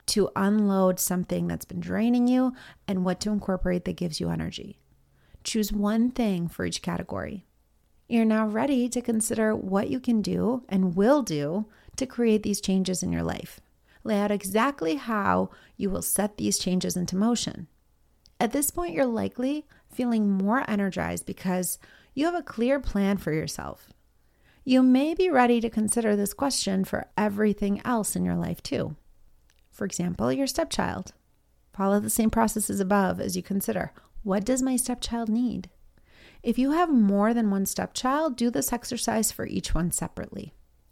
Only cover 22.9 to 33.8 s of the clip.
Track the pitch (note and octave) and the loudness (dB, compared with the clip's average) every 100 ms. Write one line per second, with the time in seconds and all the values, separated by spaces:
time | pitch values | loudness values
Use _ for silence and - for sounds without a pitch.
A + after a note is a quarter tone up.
22.9 | G3+ G3 G3+ F3 D#3 D3+ - C#2 - - | 0 2 0 -2 -4 -4 -8 -10 -12 -18
23.9 | _ _ _ _ _ _ _ - B3+ B3+ | _ _ _ _ _ _ _ 2 4 6
24.9 | B3+ D4 E4 F#4 C#4 B3 A#3+ A3+ A3 G#3+ | 6 4 2 2 4 4 4 0 -2 -2
25.9 | - A3+ G#3 G3+ - C#4 C4 - F#3+ F#3+ | 0 2 2 0 -2 -2 -2 -2 -2 -2
26.9 | - - - G#3+ G3+ G#3+ G3+ G3+ G3+ - | -4 -6 -2 -2 2 0 2 0 -2 0
27.9 | A#3+ G3 - F3+ F3 E3+ E3+ - - - | -2 0 -2 0 0 -2 -6 -4 -4 -4
28.9 | D3+ _ - - _ _ _ _ - - | -8 _ -20 -20 _ _ _ _ -8 -6
29.9 | - F3+ F3+ A3+ C4 C#4 - D#4+ - F3+ | -4 -4 -2 0 0 -2 -2 -4 -2 -2
30.9 | - F#3 - _ _ _ _ _ - G3 | -4 -10 -16 _ _ _ _ _ -4 2
31.9 | G3+ G#3+ - A3 A3+ A3+ - G3 G3+ F#3 | 2 2 0 2 4 2 0 -2 -2 2
32.9 | G3+ F#3 F3+ - F#3 F3 G3 - G#3 | 4 2 0 -4 -4 -4 -4 -2 -4